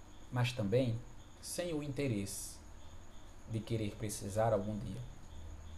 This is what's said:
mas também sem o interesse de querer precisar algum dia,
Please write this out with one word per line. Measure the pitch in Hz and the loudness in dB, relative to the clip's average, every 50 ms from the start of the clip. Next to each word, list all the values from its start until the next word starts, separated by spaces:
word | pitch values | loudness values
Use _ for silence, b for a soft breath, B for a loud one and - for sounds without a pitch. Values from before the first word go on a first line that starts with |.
| - - - - - - | -10 -10 -12 -12 -8 0
mas | 127 123 120 120 | 4 4 4 4
também | - - 98 98 107 127 131 120 113 117 - - - - - - - - | 4 2 4 6 6 6 6 6 2 0 -4 -8 -10 -12 -12 -14 -14 -12
sem | - - - - 175 175 160 | -8 -4 -2 0 0 2 0
o | 147 | 0
interesse | 147 143 123 - 143 135 110 101 98 98 - - - - - - - - - - - - - - - - - - - - - - - - | 0 0 0 2 2 4 4 2 2 0 -4 -6 -6 -8 -8 -10 -12 -12 -12 -10 -10 -10 -10 -10 -10 -10 -10 -10 -10 -10 -12 -12 -6 -2
de | 110 107 | -2 -2
querer | 101 - 113 110 107 101 - | 0 2 2 2 2 0 0
precisar | - 110 104 101 - 110 101 95 107 110 117 110 | -2 -2 -2 -2 -2 -4 0 4 6 6 6 6
algum | 101 98 107 107 101 | 6 4 2 0 -2
dia, | - 98 95 123 123 - - - - - - - - - - - - - - | -2 -2 -4 -4 -6 -6 -8 -10 -10 -8 -8 -8 -8 -8 -8 -8 -10 -8 -8